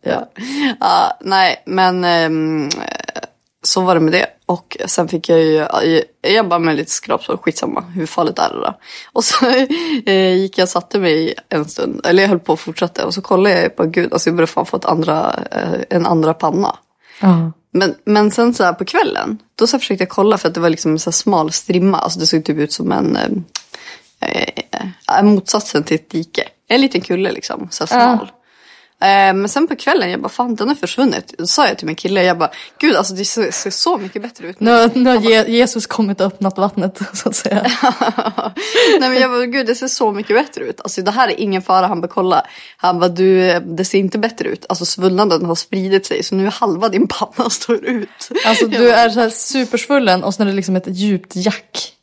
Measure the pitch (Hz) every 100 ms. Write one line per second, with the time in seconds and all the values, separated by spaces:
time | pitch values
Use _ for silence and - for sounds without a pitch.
0 | - - - - 247 277 285 233 190 175
1 | - - - 190 180 - - 185 185 180
2 | 175 170 160 160 156 156 143 147 - -
3 | - - - _ _ _ - 190 185 170
4 | 160 165 - _ - 175 _ - - -
5 | 165 170 - 165 160 156 151 - 156 165
6 | - _ 151 214 202 170 165 147 160 -
7 | - - - 190 - - - - 175 180
8 | 160 - 175 185 - - - - - -
9 | - - - - 254 254 269 330 330 285
10 | 214 190 190 185 190 190 180 - - 196
11 | 180 156 160 - _ 160 151 - - -
12 | - 185 196 180 - 156 - 165 170 -
13 | - 175 - 185 202 175 170 - 165 165
14 | 175 - - 170 165 - - - - 170
15 | 160 156 - - - - 165 - - 180
16 | 170 165 156 165 160 170 196 - _ _
17 | _ - 196 170 165 - _ 180 190 -
18 | - 214 208 220 233 240 185 170 185 359
19 | - 50 52 220 _ - 233 262 - 190
20 | 185 - 202 202 165 170 170 160 165 156
21 | 170 165 - 180 156 - - 180 190 185
22 | - 170 160 160 156 151 151 - - -
23 | - - - 190 170 - - - - -
24 | _ _ - - - - - - 190 175
25 | - 127 202 202 190 208 208 147 151 156
26 | _ 165 165 - - _ _ 247 269 180
27 | 185 185 190 - - - 180 - - 247
28 | 240 226 - _ _ _ _ - _ _
29 | 190 196 196 190 202 277 320 - - 339
30 | 180 185 - - 247 214 208 285 - -
31 | 269 123 - - 170 - 254 - 160 160
32 | - 190 180 170 156 - - _ 302 190
33 | 190 190 202 233 196 - 202 - - 311
34 | 190 - 277 - 175 - 220 233 233 254
35 | 254 240 220 220 220 233 247 233 - -
36 | 208 196 196 190 196 190 196 196 285 -
37 | 202 - - 220 - 202 208 - 269 -
38 | 349 - 220 - - - 427 453 480 392
39 | 262 254 262 247 247 269 226 240 254 -
40 | 226 202 214 220 285 - 123 - - -
41 | 185 214 240 - 208 190 185 190 185 170
42 | 180 - 185 160 - - - _ 180 175
43 | 175 175 190 185 185 175 175 165 185 196
44 | 196 214 220 226 - - - 180 175 -
45 | 185 185 214 165 175 170 - 196 190 190
46 | 196 - - 190 196 - 214 170 220 190
47 | 294 - - - 233 - - 226 - 240
48 | 202 - - 403 220 220 233 233 240 226
49 | 233 220 226 - - 269 247 233 - 285
50 | 226 185 196 196 202 196 190 185 185 185
51 | 208 185 - 180 196 - _ - - _